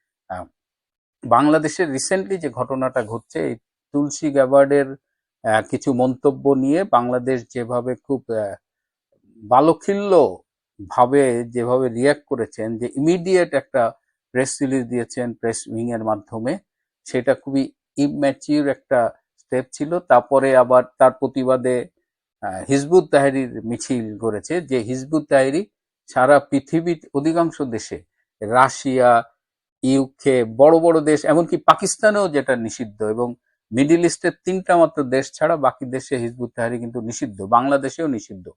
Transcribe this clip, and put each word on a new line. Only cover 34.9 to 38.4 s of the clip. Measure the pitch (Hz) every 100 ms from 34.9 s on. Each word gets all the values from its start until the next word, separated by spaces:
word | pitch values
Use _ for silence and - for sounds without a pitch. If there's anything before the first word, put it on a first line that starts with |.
| 156
দেশ | 131 131 135
ছাড়া | - 156 165
বাকি | 131 -
দেশে | 131 127 - 131
হিজবুত | 117 123 120
তাহরি | - 117 120
কিন্তু | 117 120
নিষিদ্ধ, | 113 113 131 98
বাংলাদেশেও | 98 117 135 139 135 - 160
নিষিদ্ধ। | 117 - 95